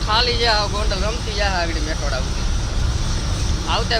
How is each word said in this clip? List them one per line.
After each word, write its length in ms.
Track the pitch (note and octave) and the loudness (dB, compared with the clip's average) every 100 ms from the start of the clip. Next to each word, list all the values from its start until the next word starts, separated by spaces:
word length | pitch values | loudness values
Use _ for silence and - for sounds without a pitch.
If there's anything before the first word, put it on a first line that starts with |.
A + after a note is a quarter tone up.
ઠાલી 340 | - G#3+ B3 A#3 | 0 2 2 2
જાય 100 | A#3 | 2
આવું, 180 | G#3 G3+ | 2 0
ગોંડલ 280 | G3+ G#3+ F#3+ G#3 | 0 0 0 0
રમતી 280 | A3 A3 G3+ | -2 -2 0
જાય 180 | G3+ F3+ | 0 0
આગળ 220 | E3+ D#3+ - | 0 -2 -2
મેટોડા 320 | G#3+ D3 B2+ - | -2 -2 0 0
સુધી. 200 | - - - - - - - - - - - - - - | 0 0 0 0 0 0 0 0 0 0 0 0 0 0
આવતે 220 | F#3 A3+ A#3 | -2 0 0